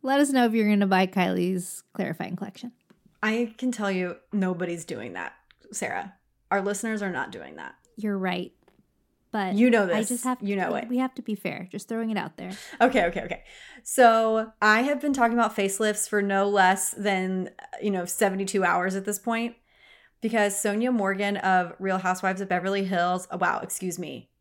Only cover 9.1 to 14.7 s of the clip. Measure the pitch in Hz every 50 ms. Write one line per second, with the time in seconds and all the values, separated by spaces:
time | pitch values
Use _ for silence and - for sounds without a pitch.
9.1 | _ _ _ _ - 214 196 185 202 202 233 254 233 226 202 180 170 214 226 -
10.1 | 247 240 - 254 254 247 - 196 202 196 180 170 170 - - 226 247 247 262 254
11.1 | _ - - - 214 202 - - - - 180 185 - 202 - - 226 226 226 226
12.1 | 220 202 - - - - 175 180 190 - - - - - 226 262 262 247 180 -
13.1 | - 180 - 180 - - - - - - - - - - _ - - - 247 233
14.1 | 226 226 226 220 220 220 220 220 - _ - 214